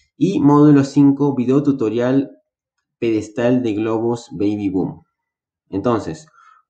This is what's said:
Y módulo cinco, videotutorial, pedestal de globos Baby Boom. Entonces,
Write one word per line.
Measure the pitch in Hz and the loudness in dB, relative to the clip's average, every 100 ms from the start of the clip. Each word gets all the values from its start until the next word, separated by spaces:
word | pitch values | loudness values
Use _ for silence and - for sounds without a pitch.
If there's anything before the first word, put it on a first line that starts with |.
| _ - | _ -4
Y | 175 151 | -2 0
módulo | 143 147 151 143 | 2 6 6 6
cinco, | 135 147 143 139 143 | 2 2 4 4 0
videotutorial, | 127 120 139 147 135 110 113 123 135 139 - _ _ _ _ _ - | -2 0 0 0 -2 -2 -2 0 0 -2 -8 _ _ _ _ _ -8
pedestal | 117 110 104 - 120 127 | -4 -4 -4 -4 0 0
de | 117 | -2
globos | 104 110 113 117 120 - | -4 -4 -4 -4 -6 -8
Baby | - 101 104 101 | -6 -4 -4 -4
Boom. | 92 85 - _ _ _ _ _ _ _ | -4 -4 -8 _ _ _ _ _ _ _
Entonces, | 95 123 110 87 78 - _ _ _ _ | -6 -2 -2 -4 -14 -16 _ _ _ _